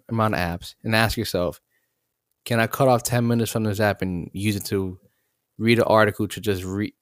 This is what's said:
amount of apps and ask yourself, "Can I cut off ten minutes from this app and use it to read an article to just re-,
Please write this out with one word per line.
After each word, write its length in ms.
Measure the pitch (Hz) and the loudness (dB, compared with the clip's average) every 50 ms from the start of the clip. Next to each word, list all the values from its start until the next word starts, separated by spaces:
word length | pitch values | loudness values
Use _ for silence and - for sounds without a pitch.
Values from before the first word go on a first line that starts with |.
| _ - | _ -4
amount 260 | 113 113 110 107 - | 0 0 0 2 0
of 60 | 78 | 0
apps 340 | 87 85 87 87 - - - _ - | -2 -2 -4 -6 -10 -14 -16 _ -4
and 100 | 113 110 | 0 2
ask 220 | 110 113 110 - 117 | 2 2 2 0 -2
yourself, 420 | 101 - - 90 90 80 - - _ _ _ _ _ _ _ _ _ _ _ _ _ _ _ _ - | -4 -2 -2 -2 -2 -2 -4 -8 _ _ _ _ _ _ _ _ _ _ _ _ _ _ _ _ -6
"Can 140 | - 120 113 | -2 0 2
I 60 | 113 | 2
cut 220 | 113 - - 139 131 | 2 2 2 4 4
off 140 | 123 113 | 4 4
ten 240 | - - 120 123 117 | 2 0 0 0 2
minutes 260 | 117 120 117 113 - | 2 0 0 0 0
from 120 | - 117 110 | -2 -2 -2
this 160 | 107 101 101 | -2 0 0
app 200 | 107 104 98 - | 0 0 0 0
and 300 | 95 92 90 85 - - | -4 -4 -4 -4 -6 -8
use 240 | - 95 98 107 101 | -6 -4 -2 -2 -2
it 80 | 98 - | -2 -2
to 320 | - 107 98 95 92 90 - _ _ _ _ _ _ _ _ _ _ _ - | -2 -2 -2 -2 -4 -8 -12 _ _ _ _ _ _ _ _ _ _ _ -2
read 200 | 107 113 117 113 | 2 2 4 4
an 60 | - | 4
article 440 | - 107 107 107 104 - - 107 98 | 4 4 4 4 4 2 -2 -6 -6
to 120 | - - | -6 -6
just 240 | 101 107 98 92 90 | -4 -2 -2 -2 -4
re-, 300 | 92 95 101 104 - - _ | -6 -4 -4 -6 -6 -8 _